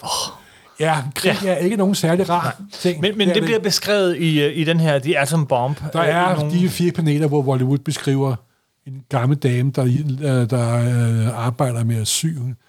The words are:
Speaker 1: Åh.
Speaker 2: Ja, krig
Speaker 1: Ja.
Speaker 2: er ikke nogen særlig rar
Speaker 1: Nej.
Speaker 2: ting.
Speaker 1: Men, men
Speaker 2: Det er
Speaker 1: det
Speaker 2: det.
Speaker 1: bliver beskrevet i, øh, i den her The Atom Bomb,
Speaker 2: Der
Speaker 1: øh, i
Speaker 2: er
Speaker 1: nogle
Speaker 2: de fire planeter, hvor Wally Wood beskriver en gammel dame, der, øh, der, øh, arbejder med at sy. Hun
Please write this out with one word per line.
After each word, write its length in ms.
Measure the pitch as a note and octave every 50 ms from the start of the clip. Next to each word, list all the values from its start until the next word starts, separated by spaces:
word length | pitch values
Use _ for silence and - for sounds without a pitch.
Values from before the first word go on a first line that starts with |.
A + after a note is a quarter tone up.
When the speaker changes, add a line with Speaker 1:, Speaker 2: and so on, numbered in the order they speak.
| -
Speaker 1:
Åh. 60 | - - - - - - - - - - - - - - -
Speaker 2:
Ja, 240 | D3+ D#3+ D#3+ D3 B2+ C#3+ C#3+
krig 220 | - - F#3 E3 F#3+ G3
Speaker 1:
Ja. 80 | F#3+ F3+
Speaker 2:
er 20 | -
ikke 180 | E3+ F3+ A3+
nogen 200 | G#3 G3 F#3+ G3+
særlig 340 | - - D#3+ E3 F3+ F#3+ E3
rar 260 | E3+ F3 D#3+ - - -
Speaker 1:
Nej. 100 | G2 -
Speaker 2:
ting. 300 | - - - F3+ F3 D#3
Speaker 1:
Men, 160 | D3 G3+ G#3 G#3+
men 100 | G3+ F#3
Speaker 2:
Det 20 |
er 40 | F3+
Speaker 1:
det 80 | G#3 F#3+
Speaker 2:
det. 40 | G#3
Speaker 1:
bliver 120 | A#3 A3
beskrevet 580 | F3+ G#3 - - - - G#3 G#3 F#3+ F3+ F3 C3+
i, 240 | E3+ D#3+ D#3 D3
øh, 160 | C#3+ C#3+ - E3+
i 60 | D#3+
den 160 | D3+ E3 E3+
her 200 | E3 D#3+ D3 C#3
The 200 | B2 C#3+ E3+ C#3+
Atom 260 | C#3 C3 D3+ E3 D3 B2+
Bomb, 320 | C3+ B2 A#2+ C3+ D3 - C#3+ D#3 -
Speaker 2:
Der 80 | D#3+
Speaker 1:
øh, 60 | E3+ D#3
i 40 |
Speaker 2:
er 240 | D#3 E3+ F3+ F#3 F#3
Speaker 1:
nogle 160 | D#3 D3+ D3+ E3+ F3
Speaker 2:
de 100 | F3+ F#3
fire 220 | - - F3 F3
planeter, 360 | E3+ - E3 D3+ D3 D3 D#3 D3+
hvor 140 | C#3+ D3+
Wally 220 | C3+ C3 C3+ B2+ B2+
Wood 140 | B2+ C#3 C#3
beskriver 560 | - - C#3+ - - C#3+ C3+ C3+ C#3 C3+ B2+ A2+ - _ _ _ _ _ _ _ - C#3
en 160 | C3 C3+ C3 -
gammel 280 | - B2+ A#2 C3 D3+ C#3+
dame, 340 | - C3+ B2 B2 B2+ C#3
der, 120 | B2+ - C3
øh, 640 | B2+ B2 - D3+ D3 C3 C3 D3+ C#3+ C3 B2+ A#2+ A2
der, 280 | C3 B2 A#2+ A#2 A#2+ A#2+ A#2+ B2 B2 A#2+ A#2+ A#2 A2+ A2+ A2+ A#2
øh, 180 | B2 A2+ A#2
arbejder 380 | A#2+ A#2+ - D3 B2+ A#2+ A2+ A#2
med 120 | A2+ A#2 A2+
at 60 | A2 -
sy. 180 | - - - E3 D#3+ C#3+
Hun 180 | A#2+ C3 B2 - _